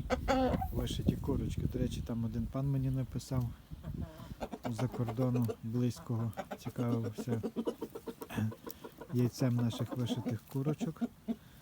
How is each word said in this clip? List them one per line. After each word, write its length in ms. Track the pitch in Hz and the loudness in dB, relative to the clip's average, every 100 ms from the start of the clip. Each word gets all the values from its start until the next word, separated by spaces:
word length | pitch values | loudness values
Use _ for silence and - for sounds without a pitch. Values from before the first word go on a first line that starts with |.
| - 254 - 269 254 - 762 | 0 2 4 6 6 4 2
вишиті 440 | - - - - - | 0 0 0 2 2
курочки. 460 | - 135 - - | 4 2 2 0
До 180 | - 127 | 0 2
речі, 220 | 123 - | 0 0
там 220 | - 113 | -2 -2
один 240 | 113 117 113 | -2 0 -2
пан 200 | 135 139 | 0 0
мені 240 | 135 131 | 2 2
написав 580 | 131 127 131 - 127 120 - - - 160 - - - - - - - - | 0 0 -4 -2 0 0 -4 -14 -12 -8 -6 -6 -8 -12 -10 -8 -6 -4
з-за 180 | 110 123 | 0 0
кордону 600 | - 117 113 127 123 113 - | 0 0 2 4 4 2 0
близького, 680 | 117 120 123 - - 113 117 - - - | 0 2 2 0 -2 0 0 -2 -8 -6
цікавився 840 | - - 120 117 113 107 - 117 113 - 226 - - - - - - - 110 - - - - - - | -6 0 2 2 0 -4 -2 0 -2 -2 -4 -4 -8 -10 -10 -10 -6 0 0 -2 -10 -12 -14 -14 -2
яйцем 420 | 123 123 - 131 120 | 2 2 4 2 4
наших 420 | 120 - 117 131 | 2 0 -2 -2
вишитих 460 | 120 - - 117 - | 0 0 0 -2 -2
курочок. 500 | 135 139 151 220 156 240 - - 233 - - | -2 0 0 -2 -2 -4 -4 -6 -6 -6 -20